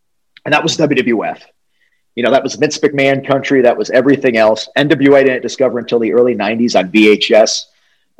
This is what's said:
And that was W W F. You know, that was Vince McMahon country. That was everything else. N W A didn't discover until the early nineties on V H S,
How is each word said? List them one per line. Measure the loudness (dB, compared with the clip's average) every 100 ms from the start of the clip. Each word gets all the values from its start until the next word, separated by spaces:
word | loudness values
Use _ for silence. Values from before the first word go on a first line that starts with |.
| _ _ _ _
And | -4
that | -2
was | -2 -2
W | 0
W | 0 0 -2
F. | -4 -10 _ _ _ _ _ _ _
You | -6
know, | 0
that | 0
was | -2
Vince | -4 -6 -2
McMahon | -4 0 -2 -2 -2
country. | -4 0 2
That | 2 0
was | 0
everything | 0 2 0 0 2
else. | 2 0 -4 -2
N | 0
W | 2 4 4
A |
didn't | 2 -2
discover | -6 -2 -2 -2
until | -4 -2
the | 0
early | 0 0
nineties | 0 -4 -2 0 0
on | 0
V | 2 4
H | 4 2
S, | 2 2 -2 -10 _ _ _ _